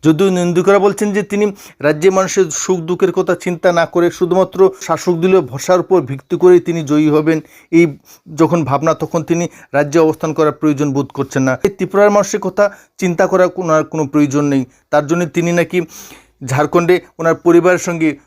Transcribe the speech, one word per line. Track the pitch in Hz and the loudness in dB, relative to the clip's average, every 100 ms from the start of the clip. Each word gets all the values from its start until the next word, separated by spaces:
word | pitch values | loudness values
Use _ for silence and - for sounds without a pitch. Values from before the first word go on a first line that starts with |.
যদিও | 151 156 196 | 2 2 0
নিন্দুকরা | 180 175 175 180 202 | 0 0 0 2 4
বলছেন | 202 202 214 202 | 2 0 -2 -2
যে | |
তিনি | 202 202 208 202 - _ 143 | -4 -2 -2 -4 -20 _ -2
রাজ্যের | 156 175 190 | 2 2 2
মানুষের | 190 196 175 | -2 0 -2
সুখ | - - 185 | -2 -4 -4
দুঃখের | 160 175 185 | -2 -2 -2
কথা | 175 185 175 | -2 -2 -2
চিন্তা | - 170 185 | -4 -2 0
না | 170 165 | 0 -2
করে | 180 170 | 0 -2
শুধুমাত্র | - 175 180 185 180 190 190 | -2 -2 0 0 2 0 0
শাসক | - 160 - 170 | -6 -4 -2 -2
দলীয় | 180 185 | 2 2
ভরসার | 131 135 - 180 | 0 -10 -2 0
উপর | 170 185 | 2 0
ভিত্তি | 131 135 _ 175 | 0 -10 _ 2
করেই | 180 180 170 | 4 4 2
তিনি | 170 | -6
জয়ী | 143 151 156 | -2 0 2
হবেন, | 151 151 160 151 - _ | 2 0 -2 -6 -20 _
এই | 165 170 139 _ - - 151 | 2 2 -2 _ -20 -20 -2
যখন | 160 175 | 0 0
ভাবনা | 131 139 160 | -2 -2 -2
তখন | 156 156 170 | -2 -4 -6
তিনি | 143 170 170 - - | -4 -4 -4 -10 -6
রাজ্যে | - 147 160 | -2 0 2
অবস্থান | 160 156 160 | 2 0 -6
করার | 151 151 143 | -2 -2 0
প্রয়োজন | 156 139 147 | -2 0 -2
বোধ | 135 139 - | -2 -6 -6
করছেন | 135 139 | -6 -2
না। | 131 127 | -2 -2
এই | 202 196 | -4 -4
ত্রিপুরার | 185 196 208 208 | -4 2 4 2
মানুষের | 202 208 190 | 0 -4 -6
কথা | 180 202 - _ _ | -2 -2 -2 _ _
চিন্তা | 185 170 190 | -4 0 0
করার | 185 180 | 2 2
কোনো, | 180 175 | 0 0
আর | 156 | 0
কোনো | 156 160 143 | 0 -4 -2
প্রয়োজন | 151 147 143 147 | 0 0 0 0
নেই। | 139 123 _ _ | -2 -4 _ _
তার | 147 147 | -2 0
জন্য | 170 170 175 | -4 -2 -2
তিনি | 170 | -2
নাকি | 170 160 180 165 - - - _ _ 131 | -2 0 -2 -6 -12 -20 -20 _ _ -6
ঝাড়খণ্ডে | 131 147 170 170 180 - - | -2 0 0 2 0 -2 -4
ওনার | 165 160 | -2 0
পরিবারের | 170 170 170 180 180 | 4 4 4 0 -2
সঙ্গে | 170 160 139 | -4 -4 -4